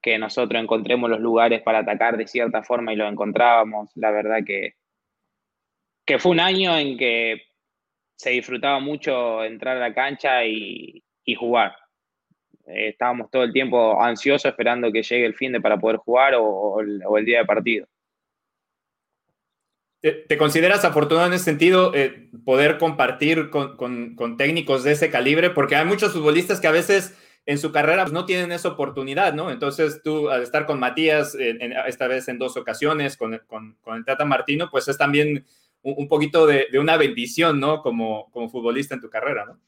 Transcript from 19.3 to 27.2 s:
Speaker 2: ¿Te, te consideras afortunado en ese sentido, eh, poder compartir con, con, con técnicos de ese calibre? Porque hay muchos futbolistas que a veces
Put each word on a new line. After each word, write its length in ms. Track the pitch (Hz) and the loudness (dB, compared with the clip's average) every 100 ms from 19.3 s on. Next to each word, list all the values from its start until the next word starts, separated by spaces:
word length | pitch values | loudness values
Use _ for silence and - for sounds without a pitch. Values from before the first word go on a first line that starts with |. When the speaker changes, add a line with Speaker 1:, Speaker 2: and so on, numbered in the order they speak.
| _ _ _ _ _ _ _ | _ _ _ _ _ _ _
Speaker 2:
¿Te, 140 | 156 | -2
te 240 | 151 - 151 | -2 -4 2
consideras 480 | 151 156 175 202 196 | 2 4 4 4 4
afortunado 420 | 151 147 165 175 | 2 2 2 2
en 60 | |
ese 100 | 180 | 2
sentido, 500 | 180 147 165 185 185 | 0 2 4 6 4
eh, 360 | 143 135 - - - - | 2 0 -2 -20 -12 2
poder 320 | 131 147 151 | 4 4 4
compartir 720 | 165 151 127 123 147 160 151 | 0 2 0 2 0 0 0
con, 260 | 151 135 - | -4 -4 -6
con, 400 | 123 123 117 117 | -8 -6 -10 -8
con 220 | 117 117 | -8 -2
técnicos 480 | 139 165 151 135 135 | 0 0 0 0 2
de 80 | |
ese 180 | 147 160 | 2 2
calibre? 380 | 127 127 156 175 | 2 2 4 2
Porque 260 | 175 139 143 | 2 2 2
hay 80 | |
muchos 300 | 165 196 202 | 2 0 0
futbolistas 480 | 170 151 156 180 185 | 2 2 2 0 0
que 60 | 160 | 2
a 40 | |
veces 460 | 160 165 196 185 - | 2 4 0 0 -16